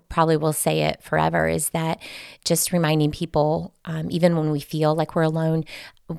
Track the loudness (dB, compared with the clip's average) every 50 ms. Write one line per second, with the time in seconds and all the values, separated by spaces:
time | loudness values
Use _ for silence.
0 | -14 -4 0 2 4 4 4 2 2 0 0 0 0 0 0 2 0 0 -2 -4
1 | -4 -2 0 2 2 2 2 2 2 2 0 0 -2 -4 -4 -2 -2 -2 -4 -4
2 | -8 -14 -16 -18 -18 -20 -14 -6 -2 -2 0 0 0 0 0 0 2 2 2 4
3 | 2 2 0 -2 -6 -2 0 0 2 2 0 -2 -4 -8 _ _ -10 -8 -6 -6
4 | -4 -4 0 2 4 4 4 2 2 0 0 -2 -4 -4 -2 0 2 2 2 2
5 | 0 0 0 2 2 2 2 0 0 0 0 0 -2 -6 -10 -18 -18 -20 -20 _
6 | _ -12 -8